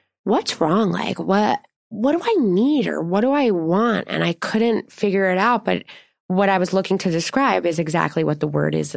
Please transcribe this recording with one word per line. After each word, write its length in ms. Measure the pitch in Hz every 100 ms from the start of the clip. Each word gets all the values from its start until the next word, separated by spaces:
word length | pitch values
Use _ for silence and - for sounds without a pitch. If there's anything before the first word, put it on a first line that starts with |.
| _ _
"What's 360 | - 269 - -
wrong? 320 | 160 190 208
Like, 260 | 175 160 185
what, 400 | 165 196 214 - _ _ -
what 240 | 202 254
do 80 | 339
I 140 | 466 415
need 480 | 220 180 262 302 175
or 160 | 151
what 200 | 165 190
do 100 | 254
I 180 | 285 247
want?" 560 | 180 160 185 233 202 -
And 140 | 160
I 120 | 170
couldn't 580 | 170 - 220 233 220 -
figure 380 | - 208 190 190
it 80 | 185
out. 260 | 220 240
But 200 | 208 - - - - _ -
what 200 | 185 196
I 100 | 190
was 140 | 180
looking 240 | 190 190 190
to 120 | 185
describe 560 | 165 - 262 269 185 175
is 140 | 160
exactly 420 | 156 160 156 165
what 160 | 156 151
the 80 | 151
word 300 | 147 151 156
is, 200 | 151